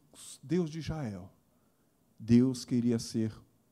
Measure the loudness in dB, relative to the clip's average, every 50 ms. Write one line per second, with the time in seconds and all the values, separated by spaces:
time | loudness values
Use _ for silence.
0 | _ _ -20 -20 -20 -20 -20 -18 -4 -2 0 0 0 -2 -6 -8 -8 -6 -6 -6
1 | -6 -8 -8 -10 -14 -16 -20 _ _ _ _ _ _ _ _ _ _ _ _ _
2 | _ _ _ -12 4 6 6 6 8 4 0 -4 -6 -2 -2 0 2 2 0 0
3 | -4 -4 -4 -2 -2 -2 -6 -12 -20 _ _ _ _ _